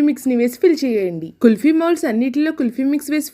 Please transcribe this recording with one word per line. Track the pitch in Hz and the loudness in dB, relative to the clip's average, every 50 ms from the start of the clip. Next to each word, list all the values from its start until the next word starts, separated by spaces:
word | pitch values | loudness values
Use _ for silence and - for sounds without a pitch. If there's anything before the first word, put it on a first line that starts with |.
| 294 | 2
మిక్స్‌ని | 302 254 247 - 262 247 240 | 2 0 -2 -2 -2 0 0
వేసి | 240 247 247 - - | 0 0 0 2 2
ఫిల్ | 359 311 - | 2 2 2
చేయండి. | 277 254 226 208 190 180 175 165 160 165 - _ - | 0 -2 -2 -2 -2 -4 -4 -8 -10 -12 -2 _ 4
కుల్ఫీ | 233 220 214 - 302 320 320 | 4 4 4 2 2 2 2
మౌల్డ్స్ | 330 339 349 330 330 262 | 2 0 0 0 -2 -2
అన్నిటిలో | 214 226 254 269 247 294 302 320 311 311 | -2 -2 -2 -2 -2 -2 -2 -2 -2 -2
కుల్ఫీ | 269 226 233 - 262 277 | -4 -4 -2 -2 -2 -2
మిక్స్ | 294 285 - - 302 | -2 -2 -4 -4 -4
వేసి | 302 294 - | -4 -4 -4